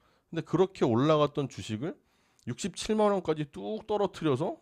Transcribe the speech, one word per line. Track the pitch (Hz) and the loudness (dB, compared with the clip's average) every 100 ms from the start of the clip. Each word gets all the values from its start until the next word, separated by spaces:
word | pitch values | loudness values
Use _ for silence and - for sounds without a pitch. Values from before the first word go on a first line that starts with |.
| _ _ - | _ _ -10
근데 | 165 | -8
그렇게 | - 165 185 - 151 | -2 2 2 2 2
올라갔던 | 113 147 151 147 151 135 | 4 4 4 2 0 -6
주식을 | - 98 107 156 294 _ _ _ _ - | -6 -8 -6 -6 -10 _ _ _ _ -12
육십칠만 | 123 190 - - 214 208 | -8 -8 -6 -2 2 2
원까지 | 196 175 151 147 | 2 0 -4 -4
뚝 | - 202 220 - | -8 -8 -8 -4
떨어뜨려서 | 208 202 - 156 127 180 330 | 0 0 0 0 0 -2 -6